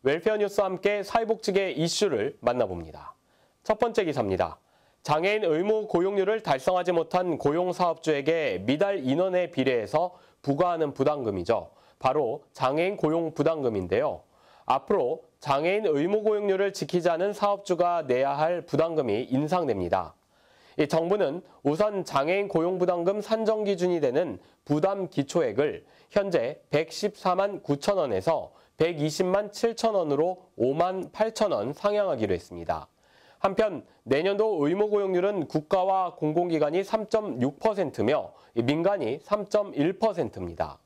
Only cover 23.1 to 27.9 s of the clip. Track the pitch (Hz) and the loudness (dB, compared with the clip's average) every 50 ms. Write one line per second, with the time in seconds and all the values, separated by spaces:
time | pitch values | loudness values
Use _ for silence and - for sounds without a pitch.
23.1 | 202 214 208 - 220 220 226 214 220 214 214 202 202 170 175 180 175 170 143 131 | -2 -2 -2 -2 -2 0 2 0 0 0 0 -2 0 0 0 0 2 2 0 2
24.1 | 120 147 180 151 104 90 - _ _ _ _ - 143 151 151 190 196 202 185 - | 2 0 -2 -2 -4 -10 -14 _ _ _ _ -2 0 2 2 0 0 -2 -6 -4
25.1 | - - 139 - - 175 156 120 98 110 143 147 107 - - _ _ _ - _ | -2 -4 -4 0 0 0 0 2 0 0 0 0 -2 -6 -14 _ _ _ -20 _
26.1 | - 208 196 196 175 156 117 123 151 - _ _ - 147 160 160 - - - 208 | 0 0 0 2 0 0 0 0 -6 -8 _ _ 0 0 0 0 -6 -6 -6 -6
27.1 | 202 - - 190 180 180 196 202 196 143 - - 143 143 - - | -6 -2 0 0 2 2 0 -2 -2 -8 -4 -4 -4 -2 0 0